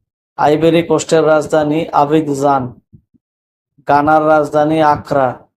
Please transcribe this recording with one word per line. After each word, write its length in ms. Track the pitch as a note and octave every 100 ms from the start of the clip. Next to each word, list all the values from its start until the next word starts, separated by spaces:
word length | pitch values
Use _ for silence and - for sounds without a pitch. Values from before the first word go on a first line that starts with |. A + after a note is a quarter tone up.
| _ _ _ -
আইভরি 440 | D3 D3+ E3 E3
কোস্টের 400 | E3+ D#3 - D#3+ D3+
রাজধানী 540 | D#3 D3 D#3 D3+ D#3 E3
আবিদজান। 720 | D3+ C#3+ D#3+ D3 C3+ C#3+ C3+ B2 B2 _ - _ _ _ _ _ _ _ _ -
গানার 360 | C#3+ D3 D#3
রাজধানী 540 | D3+ D#3 C#3+ D3+ D3+ D#3+
আক্রা। 460 | D3+ D3 - C#3 C3 - _